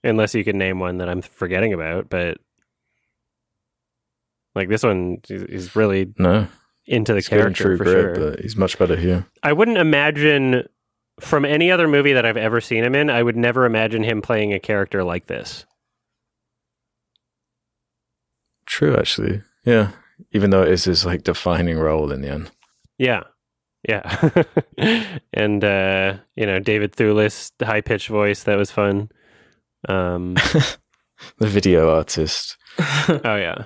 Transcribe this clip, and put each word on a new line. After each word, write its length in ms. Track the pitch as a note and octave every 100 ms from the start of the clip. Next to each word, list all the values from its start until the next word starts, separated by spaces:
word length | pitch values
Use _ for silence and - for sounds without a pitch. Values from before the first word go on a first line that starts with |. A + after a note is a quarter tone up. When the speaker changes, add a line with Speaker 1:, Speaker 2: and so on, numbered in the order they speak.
Speaker 1:
unless 300 | C3 A2 G#2+
you 100 | A2+
can 140 | G#2 G2
name 200 | F#2+ F#2
one 200 | F#2 F2+
that 100 | F2+
I'm 140 | F2+
forgetting 500 | - _ F#2 F2+ A2
about, 380 | F#2 D#2+ E2+ -
but, 260 | F#2 F2 - _ _ _ _ _ _ _ _ _ _ _ _ _ _ _ _ _ _ _ _ _
like, 140 | - F#2+
this 140 | A2
one 360 | B2 F#2+ F2+ F2+ _
is, 140 | G2
is 320 | F#2+ F#2+ F#2 G#2+
really 360 | G#2+ G2 F#2+ -
Speaker 2:
No. 280 | F2+ G2+ - - _ _ -
Speaker 1:
into 260 | A#2+ G#2+
the 60 | G#2
Speaker 2:
He's 100 | -
good 80 | G#2
in 40 | A2
Speaker 1:
character 80 | F2+
Speaker 2:
True 120 | G2 F2+
Speaker 1:
for 60 |
Speaker 2:
Grit, 100 | F#2 F#2 F#2 E2+
Speaker 1:
sure. 140 | D2+
Speaker 2:
but 80 | -
he's 160 | - A2
much 220 | F#2 -
better 180 | F2+ E2+
here. 300 | E2+ F2+ F#2 _
Speaker 1:
I 100 | D3
wouldn't 260 | D3+ A3+ A3
imagine, 880 | D#3+ D3 D3 D3 D3+ C#3+ C3 B2+ - _ _ _ _ _
from 240 | - D3+
any 260 | C#3 D3+ E3+
other 180 | F#3 D#3+
movie 240 | C#3+ C#3+
that 120 | C3+
I've 120 | A#2 A2+
ever 240 | A2 A#2
seen 240 | - A2+
him 100 | A#2+
in, 160 | C#3 D3
I 120 | A#2+
would 140 | A#2+ A2+
never 280 | A#2+ A#2+ B2+
imagine 360 | A2 A2 A2
him 180 | G#2+ A2
playing 300 | - A2+ G#2
a 60 | G2+
character 420 | - G#2 G2 G2
like 240 | F2+ F2 -
this. 400 | A1 A1 - - _ _ _ _ _ _ _ _ _ _ _ _ _ _ _ _ _ _ _ _ _ _ _ _ _ _ _ _ _ -
Speaker 2:
True, 300 | - D3 C3
actually. 460 | - - - G2+ - _
Yeah. 260 | B2 A#2 G2 - _ _ -
Even 180 | G#2+ G2
though 120 | F#2+
it 60 | F2
is 140 | F2+
his, 200 | F#2 E2+
like, 180 | F2+ F2
defining 560 | - E2+ - E2 F2 D#2+
role 320 | D#2+ D#2 D2
in 80 | C#2
the 60 | C#2
end. 200 | C#2+ E2 _ _ _ _ _
Speaker 1:
Yeah. 260 | B2+ A2+ - _ _ _ _ _ -
Yeah. 420 | G#2 F#2+ G2+ D#3+ F3+ D#3 - - -
<laughs> 400 | A3 A3+ G#3+ F3 _
And, 300 | - G#2+ G#2
uh, 540 | G2+ G2 F#2+ F#2+ F#2+ G2 _
you 120 | - G#2+
know, 120 | F#2+
David 320 | G2 G#2+ G#2
Thewlis, 600 | - A2 G#2+ G#2+ - - _
high-pitched 460 | A2+ G#2+ - G#2+ -
voice, 340 | G#2+ G#2 G2+
that 120 | - G2+
was 140 | G2+
fun. 400 | - G2+ G2 G#2+ _ _ _ _ _ _ _ -
Um, 460 | F#2+ F2+ F2 F2+
Speaker 2:
<laughs> 1040 | F2+ - D#3+ C#3 - _ _ _ _ - _
The 80 | G#2+
video 480 | G2+ F#2+ F2 D#2+
artist. 640 | D#2+ D#2 - D#2 - - - _
Speaker 3:
<laughs> 120 | -
Speaker 1:
Oh, 580 | D3 C#3+ D3 D#3 A#2+ G#2
yeah. 280 | F2 -